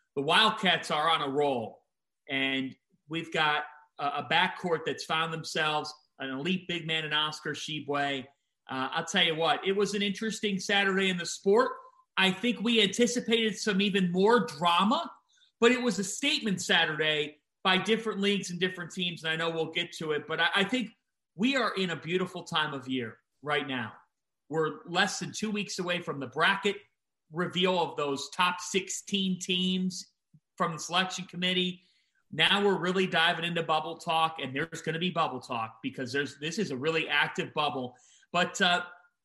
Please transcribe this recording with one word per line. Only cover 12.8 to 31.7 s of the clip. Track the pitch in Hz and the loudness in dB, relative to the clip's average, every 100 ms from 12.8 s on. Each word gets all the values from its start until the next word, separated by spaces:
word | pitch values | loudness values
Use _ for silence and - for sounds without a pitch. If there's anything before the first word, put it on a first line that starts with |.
anticipated | 196 190 240 240 - 226 220 208 | 4 4 2 2 2 2 2 0
some | 220 196 | 0 2
even | 202 196 180 | 2 2 2
more | 180 196 240 - | 4 6 6 4
drama, | 143 170 170 202 302 339 - _ _ _ - | 0 2 4 4 2 -2 -12 _ _ _ 4
but | 233 | 4
it | 247 | 4
was | 247 185 | 2 0
a | |
statement | 190 - 285 302 220 180 | -4 -2 -2 0 0 -2
Saturday | - 185 160 151 156 151 151 - _ _ | 2 4 4 2 2 2 -2 -6 _ _
by | 190 185 | 2 2
different | 180 220 226 196 | 4 0 0 0
leagues | 196 202 - | 0 0 -2
and | 175 | -2
different | 185 180 175 | -2 -4 -10
teams, | - 175 160 | -6 -4 -4
and | 160 | -4
I | 160 | 0
know | 165 | 0
we'll | 165 160 | -2 -2
get | 165 170 - | -2 -4 -4
to | 156 | -2
it, | 147 147 | -2 -2
but | 160 | 0
I, | 170 196 | 2 2
I | |
think | 196 254 214 - _ _ _ - | 2 0 -2 -10 _ _ _ -2
we | 233 277 | 2 2
are | 214 190 | 0 0
in | 185 | -2
a | 156 | -4
beautiful | 156 180 185 180 | -2 -2 -2 -6
time | - 165 151 | -4 -2 0
of | 139 123 | -4 -4
year | 131 113 - _ _ | -4 -4 -10 _ _
right | 143 147 139 | -2 -2 0
now. | 131 107 - _ _ _ _ - | -4 -6 -10 _ _ _ _ -6
We're | 156 156 147 - | -2 -2 -4 -4
less | 175 196 - | 0 2 0
than | 160 | -8
two | - 220 | -6 -4
weeks | 208 196 - | -4 -4 -4
away | 175 175 | -2 -2
from | 175 143 | -4 -8
the | 131 | -6
bracket | 139 170 196 202 202 _ _ _ _ _ | 2 2 4 0 -2 _ _ _ _ _
reveal | 156 170 175 180 185 | -4 -2 2 2 2
of | 160 - | 0 -2
those | 147 135 - | -2 -2 -4
top | - 180 185 | 0 0 0
sixteen | - 190 185 - - 202 190 180 | -2 -2 -2 -10 -4 -2 -2 -2
teams | - 180 185 185 185 - - _ _ 151 _ - | -2 -2 0 0 -2 -6 -12 _ _ _ _ -4
from | 170 | -4
the | 160 | -4
selection | - 175 185 - 180 | -4 0 0 -4 -10
committee. | 180 180 185 180 | -4 -2 0 0